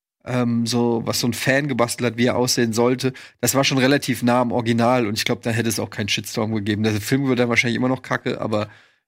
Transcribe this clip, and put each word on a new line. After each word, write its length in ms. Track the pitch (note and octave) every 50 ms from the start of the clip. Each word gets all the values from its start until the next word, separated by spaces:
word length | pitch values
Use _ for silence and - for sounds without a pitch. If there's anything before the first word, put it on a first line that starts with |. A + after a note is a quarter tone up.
| _ _ _ _ -
Ähm, 400 | - B2 B2 A#2+ A#2+ A#2 A#2 A#2
so, 360 | A2+ A#2+ A#2+ A#2+ A#2+ A#2 A2+ -
was 140 | - G#2+ -
so 80 | -
ein 60 | A#2+ G#2+
Fan 340 | - - C3+ C3 C#3 D3
gebastelt 440 | C#3+ B2+ A2+ A#2+ A#2+ - - B2 A#2+ A2
hat, 40 |
wie 80 | A#2 B2
er 100 | B2 -
aussehen 380 | - B2+ B2 - B2+ A#2+ A#2 G#2+
sollte. 400 | A#2 A#2+ B2 C3 B2+ - B2+ B2+ - - - _ -
Das 160 | - - -
war 80 | C3+ C3+
schon 140 | - C#3+
relativ 440 | C3 B2 C3 D3 C#3 - - A#2+ A2 A#2+
nah 180 | A#2+ A#2+ B2+
am 100 | B2 A#2
Original 560 | - B2 A2+ A#2 A#2 A2+ A#2 A#2+ B2+ B2+ A#2
und 60 | G2+ A2+
ich 60 | A2 -
glaub, 160 | - B2 - -
da 80 | A#2+
hätte 180 | A2 A#2 A2+ A#2
es 100 | A2 A#2
auch 100 | G#2 -
keinen 180 | - - G#2 G#2
Shitstorm 440 | - - G#2 - - A#2+ A2 A2 A2
gegeben. 300 | G#2+ G2+ G#2+ G#2 G2+ G#2+
Der 100 | A2 G#2+ G#2
Film 260 | G#2 - C3+ C3+ C#3
würde 180 | C3 B2+ A#2+ B2
dann 60 | A#2
wahrscheinlich 280 | A#2 - - A#2+ A#2
immer 100 | A2+ B2+
noch 140 | B2+ C3 B2+
kacke, 400 | - - B2+ - - B2+ B2+ B2
aber 220 | B2+ G#2+ G#2+ G#2 G#2+ G#2 - - - _ _ _ _